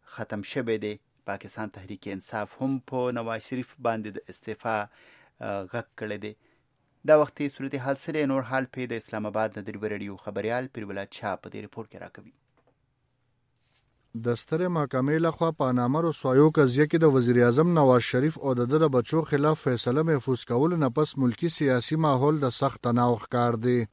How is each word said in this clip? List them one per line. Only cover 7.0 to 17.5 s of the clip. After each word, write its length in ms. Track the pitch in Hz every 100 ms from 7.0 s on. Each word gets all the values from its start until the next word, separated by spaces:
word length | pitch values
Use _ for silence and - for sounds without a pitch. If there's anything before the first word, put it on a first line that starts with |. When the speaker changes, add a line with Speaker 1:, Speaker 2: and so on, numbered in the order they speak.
Speaker 1:
دا 100 | 139 151
وختي 260 | 147 - 147 -
صورتحال 400 | 135 139 131 139
څه 80 | -
دی؟ 120 | 151
نور 180 | 143 135
حال 220 | 120 131 127
پې 80 | 131 123
د 60 |
اسلام 340 | 117 - 110 107
آباد 220 | 104 110
د 100 | 104 101
دریبه 180 | 104 107
رادیو 280 | 104 101 98
خبریال 480 | - 101 107 120 131
پیرولاد 360 | - 104 98 101
شاه 240 | - 107 92
په 120 | 98
دې 100 | 101 104
رپورټ 200 | - 107
کې 80 | 95
راکوي. 360 | 90 - - _ _ _ _ _ _ _ _ _ _ _ _ _ _ _ _ _ _
Speaker 2:
د 220 | 117 117 117
سترې 280 | - 160 180 170
محکمې 460 | 143 131 135 156
لخوا 260 | 165 165 165 160
په 140 | 131 123
نامه 220 | 123 147
رسوایو 440 | 165 147 131 131 156 156
قضیه 280 | 135 123 151
کې 120 | 170
د 60 | 160 131
وزیر 200 | 120 120
اعظم 240 | 120